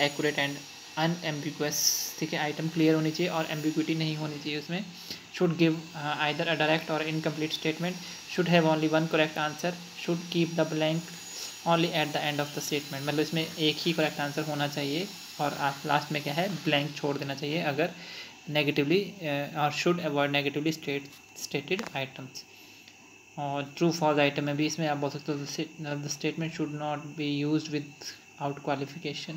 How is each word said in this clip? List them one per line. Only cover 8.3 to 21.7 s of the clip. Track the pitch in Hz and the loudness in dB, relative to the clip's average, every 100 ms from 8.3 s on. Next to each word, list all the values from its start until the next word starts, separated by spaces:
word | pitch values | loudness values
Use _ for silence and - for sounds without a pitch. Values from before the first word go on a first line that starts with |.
Should | - 175 | 0 6
have | 175 160 | 8 8
only | 156 156 | 6 4
one | 156 165 | 4 4
correct | 160 156 160 | 4 2 2
answer। | 151 147 175 175 - - - | -2 -2 -4 -4 -10 -6 -2
Should | 170 - 170 | -2 0 0
keep | 165 | 2
the | 165 | 2
blank | 156 156 156 165 - - - - - - 170 | 2 2 2 0 -4 -10 -12 -10 -10 -4 2
only | 170 170 | 4 4
at | 170 147 | 2 2
the | 147 | 0
end | 151 147 | 0 0
of | 143 | -2
the | - - | -4 -2
statement, | 147 143 139 | -2 -2 -4
मतलब | 143 147 | 0 2
इसमें | 151 165 160 | 2 0 -2
एक | - 156 151 | 2 2 4
ही | 175 | 2
करेक्ट | 165 151 151 | 2 2 0
आंसर | 143 151 | -2 -2
होना | 151 147 143 | -2 0 0
चाहिए | 147 143 151 202 - - - | 0 -2 -2 -4 -8 -10 -2
और | 143 | -2
आप | - 143 143 151 | 0 0 0 2
लास्ट | 147 147 | 2 2
में | 151 | -2
क्या | 147 | -2
है, | 151 196 | 0 0
ब्लैंक | 160 156 143 147 - | 0 2 2 2 -2
छोड़ | 147 139 | -2 -2
देना | 139 | -4
चाहिए | 135 147 165 | -4 -2 0
अगर | 156 139 175 - - - - - - | 0 2 0 -2 -14 -12 -14 -14 -2
नेगेटिवली, | 151 147 151 143 185 | 2 2 2 4 2
अ, | 190 - 156 143 143 160 | 2 -4 -2 -2 -2 0
और | 147 | 0
should | - 175 175 160 | 2 2 2 2
avoid | 143 143 | 2 2
negatively | 143 139 147 156 160 | 2 2 0 0 -2
state, | - 139 139 - - - - | -2 -4 -6 -16 -18 -12 -6
stated | 147 139 | -4 -2